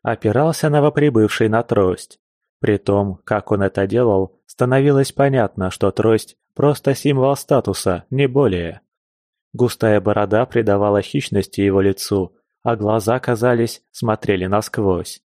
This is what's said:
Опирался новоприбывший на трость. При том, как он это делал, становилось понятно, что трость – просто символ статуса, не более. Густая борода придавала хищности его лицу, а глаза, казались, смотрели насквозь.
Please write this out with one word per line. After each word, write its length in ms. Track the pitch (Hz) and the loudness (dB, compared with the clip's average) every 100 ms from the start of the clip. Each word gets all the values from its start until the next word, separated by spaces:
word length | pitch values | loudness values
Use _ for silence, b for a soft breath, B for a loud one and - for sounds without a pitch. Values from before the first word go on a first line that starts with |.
Опирался 680 | - 110 107 110 160 156 156 | -6 -4 0 0 0 0 0
новоприбывший 800 | 147 147 147 147 113 107 - 110 | 2 2 2 2 2 2 2 0
на 140 | 110 | 0
трость. 560 | 117 107 92 87 - _ _ _ _ _ | 0 0 0 0 -10 _ _ _ _ _
При 180 | - 101 | -2 -2
том, 420 | - 101 101 92 | 0 0 0 -6
как 280 | - 107 - | -4 -4 -2
он 100 | 104 | -2
это 260 | 98 - 98 | 0 -2 -2
делал, 500 | 110 123 98 95 _ _ | 0 2 2 -2 _ _
становилось 680 | - 123 135 143 139 135 | -4 0 2 4 2 0
понятно, 600 | - 139 135 104 - 92 | 0 0 2 -2 -2 -6
что 200 | - 101 | -2 -2
трость – 460 | - 110 110 - _ _ - | 0 2 2 -2 _ _ -2
просто 380 | 143 143 - | 0 0 -2
символ 420 | 139 143 135 131 139 | -2 0 0 0 -2
статуса, 680 | - 135 107 92 - 87 - | 0 0 0 -4 -2 -4 -4
не 180 | 131 139 | -2 0
более. 540 | 131 131 90 82 - _ _ _ _ _ _ _ | 2 0 0 -6 -12 _ _ _ _ _ _ _
Густая 460 | - 120 - 113 104 | -2 -2 2 2 2
борода 440 | 98 104 101 104 123 | 2 0 0 0 0
придавала 560 | 120 110 101 104 101 | 0 0 2 2 0
хищности 600 | 95 143 - 101 92 - | 0 -6 -2 -4 -4 -2
его 200 | 101 98 | 0 2
лицу, 540 | 98 95 - 101 87 _ _ _ | 2 -2 -4 -4 -4 _ _ _
а 140 | 120 113 | -6 -2
глаза, 440 | 104 110 104 127 | 0 0 0 -2
казались, 600 | - 117 123 120 117 - _ | -2 0 0 2 -2 -6 _
смотрели 540 | - 113 110 - 98 92 | -8 -4 -2 -2 -2 0
насквозь. 760 | 101 - - 101 87 - - | -2 -2 -2 0 0 -4 -16